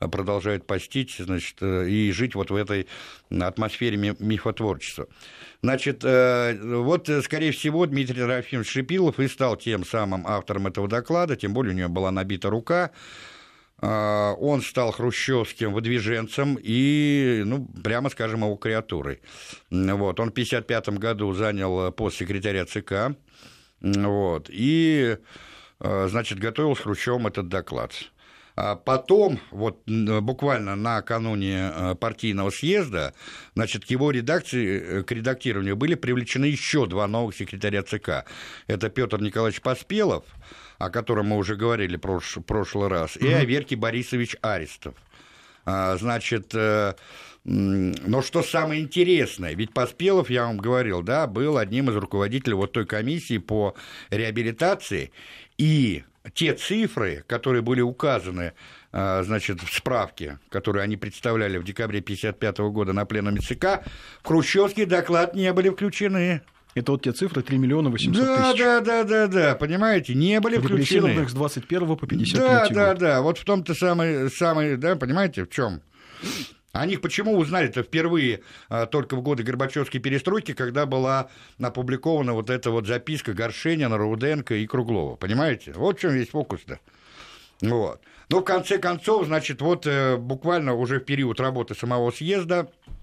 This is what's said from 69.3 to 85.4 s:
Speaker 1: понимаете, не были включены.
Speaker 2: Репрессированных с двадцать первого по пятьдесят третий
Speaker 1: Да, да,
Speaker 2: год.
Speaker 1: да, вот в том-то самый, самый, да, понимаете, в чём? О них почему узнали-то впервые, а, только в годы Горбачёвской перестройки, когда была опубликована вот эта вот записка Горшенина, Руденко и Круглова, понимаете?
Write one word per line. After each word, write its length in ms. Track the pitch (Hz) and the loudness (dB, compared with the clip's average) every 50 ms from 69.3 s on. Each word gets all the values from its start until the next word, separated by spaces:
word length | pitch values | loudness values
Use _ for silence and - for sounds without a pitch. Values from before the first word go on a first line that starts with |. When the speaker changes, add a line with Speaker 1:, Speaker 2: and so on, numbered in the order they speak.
| 185 185 160 143 127 | 4 4 4 4 4
Speaker 1:
понимаете, 600 | - 147 147 170 190 214 220 214 180 143 - 123 | 2 0 0 0 2 4 4 4 4 2 2 2
не 240 | 135 156 190 208 214 | 4 4 4 4 4
были 200 | 214 233 233 226 | 4 4 2 2
включены. 180 | 131 131 131 | 2 4 4
Speaker 2:
Репрессированных 540 | 143 139 - 185 180 170 139 107 - 147 123 | 4 4 4 4 4 6 6 4 4 2 0
с 20 | 123 | 0
двадцать 340 | 131 147 147 - 131 - | 0 -2 0 -2 -4 -4
первого 300 | - 170 180 175 160 160 | -2 -2 0 0 0 0
по 100 | 156 - | -2 -2
пятьдесят 280 | 131 - - - - - | -2 -2 0 0 2 2
третий 400 | 233 262 254 254 240 220 208 214 | 4 4 6 6 6 6 4 4
Speaker 1:
Да, 120 | 208 202 | 4 4
да, 20 | 196 190 | 4 4
Speaker 2:
год. 60 | 180 | 4
Speaker 1:
да, 220 | 185 160 139 127 131 | 4 4 4 4 4
вот 160 | 160 165 - | 2 0 0
в 60 | - | 0
том-то 300 | 190 202 190 160 - 160 | 0 0 2 2 -2 -2
самый, 560 | - 185 180 175 170 165 165 156 135 131 135 | 2 2 2 4 4 2 2 2 2 0 -2
самый, 460 | - - 175 170 160 156 151 147 131 | 0 2 2 2 4 4 2 2 0
да, 180 | 123 139 170 185 | 0 2 0 0
понимаете, 480 | 143 123 123 143 185 196 180 135 98 90 | 0 0 0 2 2 2 2 0 -2 -6
в 40 | - | -4
чём? 300 | - - 127 107 92 71 - _ _ - - - - - - - - 175 131 - - _ _ _ - | -2 -2 0 0 -2 -6 -10 _ _ -20 -20 -20 -18 -12 -10 -8 -8 -8 -8 -10 -14 _ _ _ -4
О 140 | 104 143 | -4 -2
них 140 | 180 196 - | -2 -2 -2
почему 360 | - 165 - - 208 220 214 | -4 -4 -2 -2 0 2 4
узнали-то 460 | 185 160 143 180 180 160 120 - 127 113 | 4 2 2 2 0 0 0 0 -2 -4
впервые, 600 | - - 160 165 170 175 165 139 123 107 95 - - - - - - | -2 0 0 2 2 2 2 2 2 0 -2 -4 -12 -20 -20 -10 -4
а, 180 | 110 117 117 | -2 -2 0
только 300 | 113 - 147 139 139 135 | 0 0 -2 -2 0 -4
в 60 | 127 123 | -2 0
годы 200 | 147 147 120 113 | 0 -2 0 -2
Горбачёвской 560 | 123 123 123 139 135 - 151 139 - - 131 | -4 -2 -2 -2 -2 -2 -2 -4 -2 -4 -4
перестройки, 520 | 113 139 135 135 - 180 196 220 214 - - | -2 0 -2 0 0 0 0 0 -2 -4 -4
когда 320 | - 135 120 120 143 147 | -4 -4 -2 0 0 0
была 440 | 135 131 131 131 131 135 135 131 - - - - - - - | 0 2 2 2 2 2 0 0 -4 -10 -20 -20 -20 -10 -6
опубликована 760 | 127 123 - 127 123 123 131 131 - 160 165 151 139 123 117 | -6 -4 -4 -4 -2 -2 -2 -2 0 2 2 2 2 2 0
вот 160 | 110 110 107 | 0 0 -2
эта 200 | 127 127 - 120 | -2 -2 0 0
вот 160 | 113 117 107 | 0 0 0
записка 460 | 98 120 120 - - 156 139 - 120 101 | 0 -2 -4 -2 -4 -6 -6 -4 -4 -4
Горшенина, 640 | 90 113 113 104 - - 160 170 156 143 120 110 | -2 -2 -4 -4 -4 -2 0 0 2 2 2 2
Руденко 580 | 104 107 107 110 110 127 143 156 147 - - 113 | 2 2 0 0 0 0 0 0 0 -2 -2 -2
и 120 | 107 110 | -2 0
Круглова, 500 | 107 - 127 120 117 117 95 76 67 60 | 0 0 -2 0 2 0 0 0 -2 -4
понимаете? 560 | - - 95 110 131 | -6 -4 0 0 2